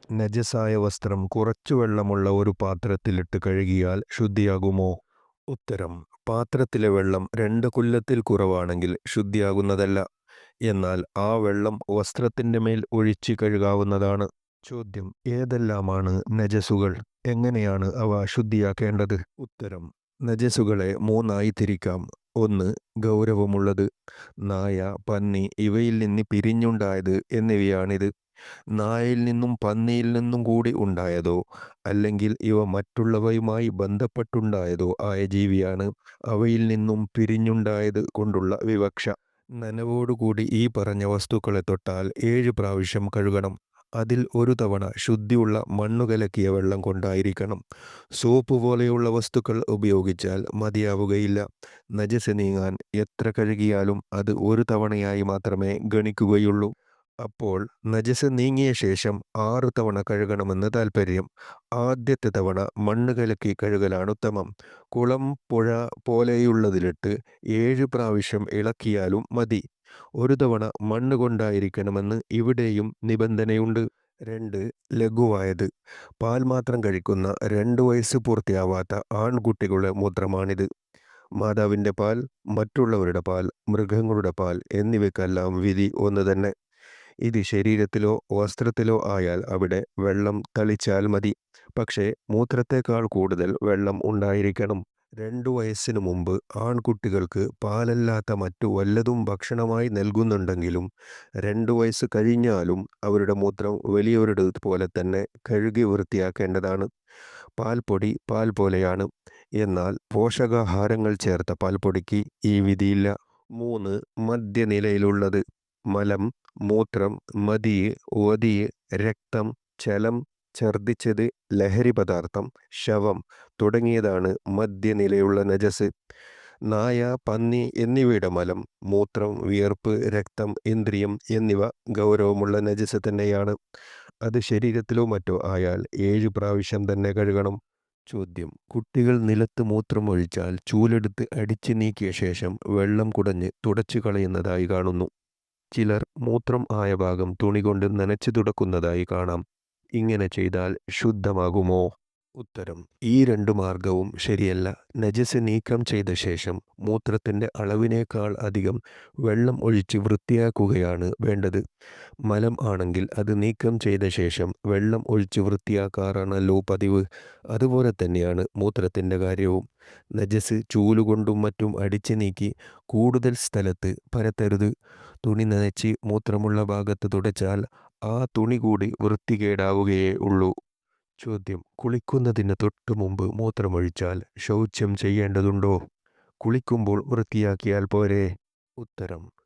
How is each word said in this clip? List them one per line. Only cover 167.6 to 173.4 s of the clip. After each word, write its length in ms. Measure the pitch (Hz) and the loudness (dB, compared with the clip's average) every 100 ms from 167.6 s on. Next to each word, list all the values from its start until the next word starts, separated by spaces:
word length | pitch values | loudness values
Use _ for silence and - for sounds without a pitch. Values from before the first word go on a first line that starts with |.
| 131 127 123 | 2 4 2
തന്നെയാണ് 500 | 104 90 87 87 87 92 | 2 0 0 0 0 -2
മൂത്രത്തിൻ്റെ 640 | 101 101 104 92 - 92 92 | -2 -2 0 -2 -2 -2 0
കാര്യവും. 480 | 92 92 95 92 - _ - - - | 0 0 0 0 -4 _ -20 -20 -10
നജസ് 480 | 104 101 107 - 110 113 | -4 0 0 0 -2 0
ചൂലുകൊണ്ടും 720 | 110 104 110 107 107 107 107 | 2 4 6 4 2 2 0
മറ്റും 320 | 107 101 107 - | 0 -2 -4 -2
അടിച്ചു 360 | 101 104 - 110 | -2 -2 -2 0
നീക്കി 340 | 104 95 101 - - - - | 0 -2 -6 -6 -16 -20 -4
കൂടുതൽ 500 | 107 117 123 123 | 2 4 4 0
സ്ഥലത്ത് 540 | 120 | -2